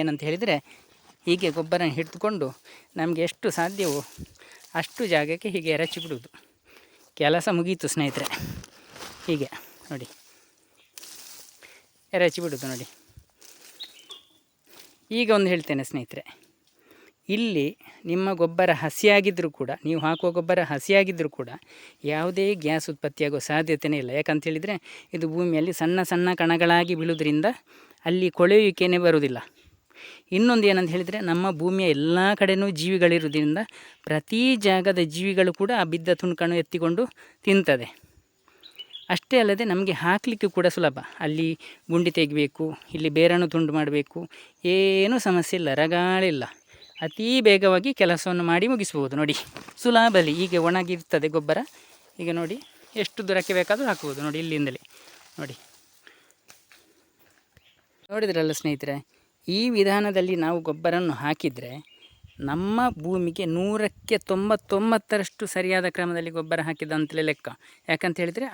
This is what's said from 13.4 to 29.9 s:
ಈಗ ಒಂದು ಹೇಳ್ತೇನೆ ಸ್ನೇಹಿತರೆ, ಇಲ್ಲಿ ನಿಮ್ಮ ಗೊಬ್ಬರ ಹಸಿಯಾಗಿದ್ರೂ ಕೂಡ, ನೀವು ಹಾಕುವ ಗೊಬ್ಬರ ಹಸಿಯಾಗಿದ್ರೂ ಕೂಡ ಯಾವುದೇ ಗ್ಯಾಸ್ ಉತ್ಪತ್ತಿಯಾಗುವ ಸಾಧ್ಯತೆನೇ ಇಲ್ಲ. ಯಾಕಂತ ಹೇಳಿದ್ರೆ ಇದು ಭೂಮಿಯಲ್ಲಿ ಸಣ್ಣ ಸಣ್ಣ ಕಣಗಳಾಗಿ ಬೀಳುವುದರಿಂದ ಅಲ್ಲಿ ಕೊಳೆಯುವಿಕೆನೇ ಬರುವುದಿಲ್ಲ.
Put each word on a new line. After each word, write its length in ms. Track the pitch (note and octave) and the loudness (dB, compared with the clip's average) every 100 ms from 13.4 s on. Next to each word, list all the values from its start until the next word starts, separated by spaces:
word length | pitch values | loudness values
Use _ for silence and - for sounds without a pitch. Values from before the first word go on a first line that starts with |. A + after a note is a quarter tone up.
| - - - - - - - - _ _ _ _ _ - - _ - | -20 -20 -20 -20 -20 -20 -20 -20 _ _ _ _ _ -20 -20 _ -4
ಈಗ 180 | A3 A3 | 0 4
ಒಂದು 180 | G#3+ F#3+ | 4 4
ಹೇಳ್ತೇನೆ 320 | F3 - C#3 | 2 0 -4
ಸ್ನೇಹಿತರೆ, 400 | C3+ C#3+ A#2 - - - _ _ _ _ _ _ _ _ - | -4 -8 -10 -14 -16 -20 _ _ _ _ _ _ _ _ -6
ಇಲ್ಲಿ 360 | G#3+ A#3 E3 C#3 - - - F3 | -2 0 -2 -2 -6 -18 -14 -4
ನಿಮ್ಮ 220 | F3 G3 | -2 -2
ಗೊಬ್ಬರ 380 | F3+ E3+ E3+ F3+ | 0 0 2 2
ಹಸಿಯಾಗಿದ್ರೂ 760 | D#3 D#3 - G#3 G3+ G3 F3+ E3 | 2 -2 2 6 6 4 -2 -4
ಕೂಡ, 200 | - C3 D3 D3+ | -6 -8 -6 -4
ನೀವು 140 | D#3+ | -2
ಹಾಕುವ 280 | D#3 D#3+ F3 | -2 0 -2
ಗೊಬ್ಬರ 280 | F3 E3+ F3+ | -2 0 0
ಹಸಿಯಾಗಿದ್ರೂ 640 | D#3 C#3+ - G3 F#3+ E3+ D3+ | 0 -4 2 4 4 -2 -6
ಕೂಡ 200 | - C3 C#3+ - - - _ D3 | -6 -12 -14 -20 -20 -20 _ -6
ಯಾವುದೇ 400 | D3+ F3 F#3 G3 G3 | -4 -2 0 0 0
ಗ್ಯಾಸ್ 320 | D3+ D#3 D#3 | -2 -2 -4
ಉತ್ಪತ್ತಿಯಾಗುವ 500 | D3 D3 - D3 C#3+ | -6 -8 -2 -2 -2
ಸಾಧ್ಯತೆನೇ 580 | - D3+ D#3+ D3+ D3+ D3+ | -2 -2 0 -2 0 -2
ಇಲ್ಲ. 140 | B2 | -2
ಯಾಕಂತ 340 | C#3 D#3 D3+ D#3+ | -2 -2 -2 -2
ಹೇಳಿದ್ರೆ 260 | D#3 G3 F#3+ - - - | -6 -6 -8 -12 -20 -12
ಇದು 140 | F3 D#3+ | -6 -4
ಭೂಮಿಯಲ್ಲಿ 440 | D#3+ F3+ D#3 E3+ | -2 0 0 0
ಸಣ್ಣ 300 | E3+ E3 F#3 | -2 0 0
ಸಣ್ಣ 300 | F3 F3 F3+ F3+ | 0 0 0 2
ಕಣಗಳಾಗಿ 540 | E3 E3 E3+ F3 E3+ E3 | 0 2 4 4 2 -2
ಬೀಳುವುದರಿಂದ 520 | E3 E3 D3+ D3+ F#3+ B3+ _ - - _ D#3+ | -2 -2 0 2 0 -2 _ -20 -20 _ -2
ಅಲ್ಲಿ 240 | F#3 F3+ | 0 0
ಕೊಳೆಯುವಿಕೆನೇ 680 | - F3+ G#3 G#3 F3 F3+ F3 F3 | 2 6 6 6 2 2 4 4
ಬರುವುದಿಲ್ಲ. 340 | D#3+ C#3+ A#2+ - _ _ _ _ | 4 2 -4 -10 _ _ _ _